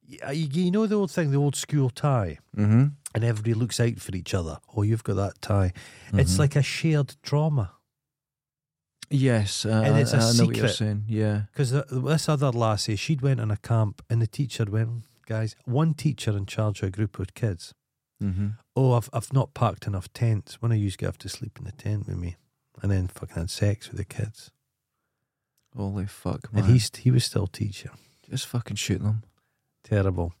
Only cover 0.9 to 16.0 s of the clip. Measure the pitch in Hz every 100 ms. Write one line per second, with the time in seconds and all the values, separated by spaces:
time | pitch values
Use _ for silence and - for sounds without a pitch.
0.9 | 214 190 - 151 139 143 - - 147 131
1.9 | - 147 127 90 76 _ - 104 113 143
2.9 | 143 - 110 117 110 110 110 120 - 120
3.9 | 113 - 92 82 98 82 71 _ 107 104
4.9 | 110 - 98 98 - - 101 92 - -
5.9 | - - 101 85 92 143 147 131 - 165
6.9 | 151 139 - - 147 156 143 92 _ _
7.9 | _ _ _ _ _ _ _ _ _ _
8.9 | _ - 143 131 113 101 - 107 110 110
9.9 | 110 113 - 113 117 - 113 110 - 107
10.9 | 104 107 107 107 104 104 - 131 135 -
11.9 | 127 131 156 - 151 139 120 113 104 -
12.9 | 104 - 151 139 127 110 104 - 117 107
13.9 | - - 117 110 - 127 - 107 107 113
14.9 | 117 - _ - 110 107 - - 123 165
15.9 | 151